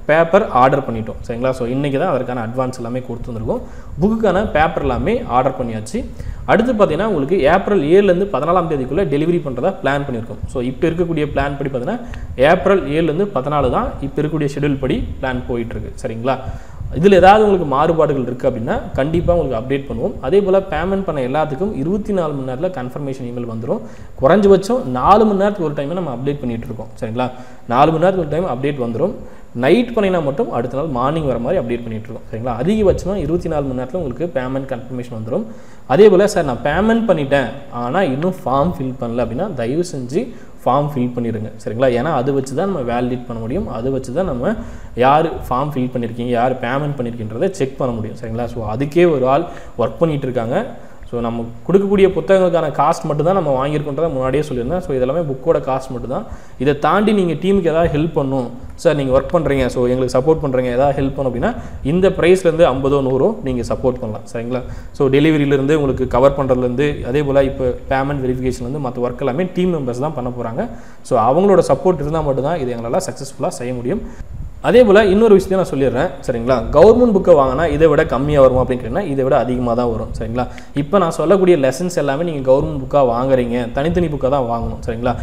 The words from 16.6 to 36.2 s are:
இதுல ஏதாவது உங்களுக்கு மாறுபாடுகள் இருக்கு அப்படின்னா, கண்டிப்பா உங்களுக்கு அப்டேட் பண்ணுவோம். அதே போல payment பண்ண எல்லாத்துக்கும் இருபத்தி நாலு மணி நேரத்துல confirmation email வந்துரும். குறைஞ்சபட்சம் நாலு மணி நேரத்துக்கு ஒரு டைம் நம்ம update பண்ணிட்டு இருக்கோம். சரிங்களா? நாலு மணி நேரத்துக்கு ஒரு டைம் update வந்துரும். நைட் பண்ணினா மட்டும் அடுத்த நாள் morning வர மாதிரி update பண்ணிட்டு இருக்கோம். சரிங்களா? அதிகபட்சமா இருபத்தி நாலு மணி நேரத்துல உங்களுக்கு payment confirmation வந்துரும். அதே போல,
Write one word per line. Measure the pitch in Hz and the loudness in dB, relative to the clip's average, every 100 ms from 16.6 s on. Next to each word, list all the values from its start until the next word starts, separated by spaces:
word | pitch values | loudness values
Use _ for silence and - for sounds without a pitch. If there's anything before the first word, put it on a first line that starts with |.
| - - - - | -12 -12 -8 2
இதுல | 185 | 6
ஏதாவது | 190 185 214 | 8 8 8
உங்களுக்கு | 214 190 156 | 6 2 2
மாறுபாடுகள் | 135 165 160 151 139 | 2 2 2 2 2
இருக்கு | 123 123 139 | -2 -2 -2
அப்படின்னா, | 120 117 185 - | -2 -4 -4 -4
கண்டிப்பா | - 139 165 170 | -4 -2 0 2
உங்களுக்கு | 175 143 113 123 139 | 2 0 -2 -2 -4
அப்டேட் | 139 | -4
பண்ணுவோம். | 113 165 - | -4 -4 -4
அதே | 131 190 | 0 2
போல | 190 190 | 4 2
payment | 190 151 180 196 185 | 0 -4 -2 -2 -2
பண்ண | 147 | -4
எல்லாத்துக்கும் | 123 143 151 139 202 214 | -2 0 -2 -2 -4 -4
இருபத்தி | 151 208 208 | -2 -2 -2
நாலு | 190 160 | -2 -2
மணி | 143 127 | -4 -6
நேரத்துல | 127 180 | -4 -4
confirmation | 131 127 151 143 131 123 | -4 -8 -8 -8 -8 -8
email | 120 117 | -8 -8
வந்துரும். | 113 127 214 - - - - | -8 -4 -6 -6 -16 -16 0
குறைஞ்சபட்சம் | 131 196 202 190 190 247 143 | 4 6 6 6 4 -2 0
நாலு | 123 143 208 220 | 0 6 6 6
மணி | 196 | 4
நேரத்துக்கு | 202 196 | 0 0
ஒரு | 160 | -2
டைம் | 147 139 | -2 -4
நம்ம | 180 165 120 | -4 -4 -4
update | 135 143 | -4 -4
பண்ணிட்டு | 127 113 117 | -4 -6 -8
இருக்கோம். | 107 113 - | -10 -12 -10
சரிங்களா? | 117 113 123 - - - - | -6 -4 -4 -6 -14 -16 -2
நாலு | 120 147 | 4 4
மணி | 160 | 4
நேரத்துக்கு | 175 190 | 2 2
ஒரு | 151 | -2
டைம் | 147 180 | -2 -2
update | 123 139 139 117 | -2 -2 -2 -4
வந்துரும். | 117 175 - - - - | -2 -2 -4 -12 -16 -12
நைட் | 120 127 220 240 | -2 4 4 4
பண்ணினா | 226 196 180 | 0 0 0
மட்டும் | 143 147 240 | 0 -2 -2
அடுத்த | 131 123 131 | -2 -4 -4
நாள் | 156 | -4
morning | 123 131 165 147 | -2 0 0 -2
வர | 120 | -2
மாதிரி | 120 185 | 0 -2
update | 120 120 | -2 -4
பண்ணிட்டு | 117 110 107 | -6 -10 -10
இருக்கோம். | 113 - | -14 -10
சரிங்களா? | 113 123 113 | -8 -6 -2
அதிகபட்சமா | 147 220 196 - 175 202 | 0 2 4 2 -2 -4
இருபத்தி | 147 175 170 | -2 -2 -2
நாலு | 151 139 | -2 -2
மணி | 127 | -4
நேரத்துல | 123 185 | -4 -4
உங்களுக்கு | 151 123 160 139 | -4 -4 -4 -2
payment | 127 135 135 | -4 -4 -4
confirmation | 120 113 127 120 113 | -8 -8 -10 -8 -8
வந்துரும். | 113 135 220 - - - - | -4 -4 -4 -10 -16 -16 -2
அதே | 139 214 | 6 8
போல, | 185 | 8